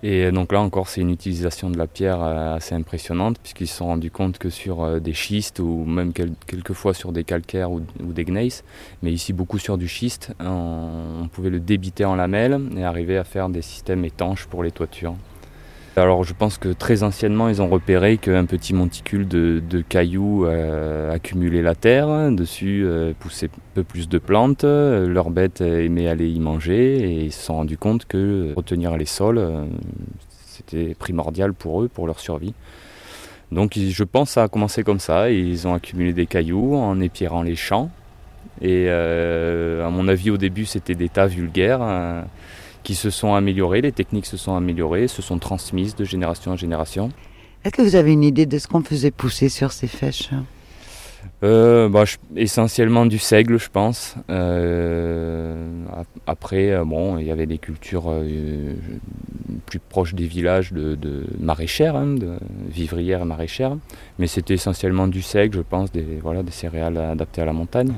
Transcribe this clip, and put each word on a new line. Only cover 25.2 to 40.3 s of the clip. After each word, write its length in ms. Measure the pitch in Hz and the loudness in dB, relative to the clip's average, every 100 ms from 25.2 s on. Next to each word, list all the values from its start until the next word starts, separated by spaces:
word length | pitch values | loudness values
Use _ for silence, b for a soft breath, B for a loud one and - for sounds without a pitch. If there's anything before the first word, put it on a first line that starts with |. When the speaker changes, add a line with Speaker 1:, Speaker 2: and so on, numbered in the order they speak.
| 85 | 2
Speaker 1:
bêtes 300 | 85 92 - | 2 0 2
aimaient 460 | 87 85 85 85 85 | 0 2 2 2 2
aller 220 | 82 82 | 2 0
y 100 | 82 | 0
manger 580 | 80 78 78 98 127 135 | 0 -2 0 2 4 4
et 260 | 101 82 | 0 0
ils 80 | 78 | -2
se 140 | - - | -6 -6
sont 100 | 80 | -2
rendus 240 | 78 78 | -2 -2
compte 260 | 104 113 - | 0 0 0
que 480 | 95 98 101 82 73 | 0 0 0 -2 -4
retenir 400 | 87 87 85 82 | -2 -2 0 -2
les 120 | 76 | -2
sols, 320 | - 101 117 | 0 2 2
euh, 260 | 90 80 76 80 - - - - - - - | 0 -2 -4 -6 -8 -10 -12 -14 -20 -20 -20
c'était 480 | - - 80 82 | -20 -10 -4 -4
primordial 640 | 82 - 85 78 82 98 95 | -4 -6 -4 -4 0 -2 -2
pour 260 | 82 82 | -4 -2
eux, 60 | 120 | -2
pour 180 | - 85 | -2 -6
leur 140 | 80 | -6
survie. 340 | - 80 87 - B B B B B B B B B | -6 -6 -6 -10 B B B B B B B B B
Donc 240 | 82 104 107 | 0 0 2
ils, 140 | 95 | -2
je 140 | 87 | 0
pense 260 | 101 131 143 | 2 2 2
que 40 | |
ça 100 | - | 4
a 40 | 110 | 2
commencé 340 | 104 104 - | 2 -2 0
comme 160 | 104 101 | 0 0
ça. 320 | - 80 113 | 2 2 4
Ils 360 | 107 90 87 90 | 2 0 0 0
ont 60 | |
accumulé 400 | 87 - 90 87 | -2 -2 -2 0
des 140 | 87 85 | 2 0
cailloux 480 | 92 82 90 123 143 | 2 0 2 2 2
en 260 | 113 98 | 2 0
épierrant 400 | 90 - 87 85 | 0 -2 -2 -2
les 140 | 85 85 | -2 -4
champs. 340 | - 98 156 - - - - - - - | 0 0 0 -8 -20 -20 -20 -20 -20 -4
Et, 240 | 92 90 90 | 2 4 4
euh, 920 | 87 85 85 85 85 82 85 85 82 | 2 2 2 0 0 0 0 -2 -2
à 60 | 85 | -2
mon 180 | 87 95 | 0 2
avis, 220 | 92 | 4
au 80 | 101 | 2